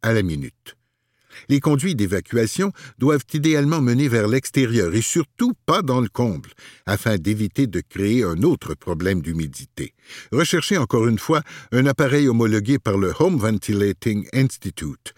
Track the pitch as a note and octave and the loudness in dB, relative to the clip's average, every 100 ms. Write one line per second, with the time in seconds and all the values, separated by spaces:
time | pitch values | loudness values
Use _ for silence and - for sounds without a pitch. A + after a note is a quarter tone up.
0 | A#2 A2+ F#2+ D#2 C2+ - - - _ _ | 0 0 0 -4 -8 -14 -20 -20 _ _
1 | _ _ _ - - C#3 D3 C#3+ F3+ D3 | _ _ _ -12 0 2 2 2 0 -2
2 | G2+ F#2+ - A#2 A2+ - G3 - - - | 0 -2 -2 0 0 0 -2 -4 -14 -2
3 | C3 D3 - D#3 D3+ D3+ C#3+ E3 B2 A#2+ | 2 2 0 -2 2 2 2 2 2 2
4 | D3 A#2 G#2 B2+ - - B2+ A#2 F2 G2 | 2 2 2 0 0 0 2 2 0 0
5 | A2+ E3+ D#3 - B3 A#3 - F3 D#3+ B2+ | 0 -2 -2 -2 -2 -2 -2 0 2 0
6 | A#2 - B2 D#2+ - - - - - G2+ | 0 -2 -2 -2 -10 -20 -20 -14 -4 -2
7 | - G#2 E2 G#2+ G#2 - C3+ F2+ - - | 0 -2 0 -2 -2 -2 -2 -2 -6 -2
8 | G2 A#2+ G2+ E2 C#3 D3 - D#2 - E2 | 0 2 0 2 2 0 -4 -10 -6 -2
9 | F2+ F#2+ D2+ D#2+ D2+ B1+ - - C#2 _ | 0 0 -2 -4 -6 -10 -16 -12 -14 _
10 | - - - A#2+ E3+ F3 - G3 A#2+ A#2 | -20 -20 -6 -2 0 0 0 -2 0 2
11 | A#2 A2 - D#3 - - - B2 C#3 C#3 | 2 0 0 -2 -2 -14 -4 2 2 2
12 | C#3+ C#3+ C#3+ A2+ A2+ G#2+ G#2 C#3 - G2 | 2 2 2 4 2 2 0 0 0 0
13 | F#2+ F2+ E3 E3 G#2+ G#2+ - G#2 G2+ F#2 | 0 2 2 2 0 -2 -2 0 0 0
14 | - G#2 - B2+ C3 - G2 - D#2 C2+ | -4 -4 -4 0 0 -2 -12 -10 -10 -10
15 | - | -16